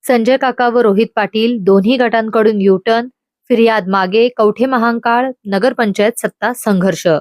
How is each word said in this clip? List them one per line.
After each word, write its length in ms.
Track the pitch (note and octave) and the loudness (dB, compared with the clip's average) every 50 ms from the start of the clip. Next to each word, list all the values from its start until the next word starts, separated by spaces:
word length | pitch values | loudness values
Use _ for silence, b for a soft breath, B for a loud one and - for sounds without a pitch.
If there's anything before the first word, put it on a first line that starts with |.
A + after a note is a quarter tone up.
| _ - | _ 0
संजय 280 | B3+ A#3+ A3+ A3 C4 | 0 0 2 2 0
काका 320 | C4 C4+ C4 A#3+ - B3 A#3+ | 2 0 -2 -2 0 -2 0
व 100 | A3+ B3 | 2 2
रोहित 280 | A#3 A3 G3 F#3+ A3+ A3 _ | 2 2 2 2 0 0 _
पाटील 420 | - G#3 F#3+ _ A3 A3 A#3 B3 A#3 | -4 -4 -2 _ -2 -2 0 -2 -2
दोन्ही 360 | F#3 F#3 G3 G3 F#3+ G#3+ C4 | 0 2 2 2 4 2 0
गटांकडून 640 | B3+ B3 A3+ G#3+ A3+ A3 A3 - A#3 A3 A3+ A3 G#3 | 0 0 0 0 -2 -2 0 -2 0 2 2 0 2
युटर्न, 460 | F#3+ G3 F#3+ F#3 - - A3+ A#3 A#3+ B3+ _ _ _ _ _ _ _ _ | 2 2 2 2 0 0 -2 -2 -2 -6 _ _ _ _ _ _ _ _
फिर्याद 400 | B3+ A3 A#3 A3+ A3 G#3+ F#3+ F#3 | 0 2 2 2 2 0 -2 -2
मागे, 400 | G3 G3 F#3+ F#3 F#3 A3 A#3 B3 | -2 -2 -2 0 2 0 0 0
कवठे 380 | B3 - A3 G#3+ G#3 - A#3 | 0 -2 -2 -2 0 0 -2
महांकाळ 640 | C4 C4+ A#3+ A3+ A#3 A#3 A#3 A#3 A#3 A#3 A#3+ B3+ C4 B3+ _ _ | 0 0 0 0 0 -2 -2 -2 -2 0 0 -2 -2 -6 _ _
नगरपंचायत 680 | G#3 G3 G3 F#3+ C4 B3+ C4 A#3+ G#3+ F#3+ - G3+ G#3+ A3+ - | -6 -4 0 0 -2 -2 0 -4 -4 0 0 0 -2 -2 -4
सत्ता 340 | - - _ _ - A3 B3 | -8 -8 _ _ -6 -6 -6
संघर्ष. 540 | - - A3 G3+ F#3 F3 G3 F3+ D#3 - F3+ D#3+ D#3+ | -4 -2 -2 0 0 0 -2 -2 -2 0 0 0 0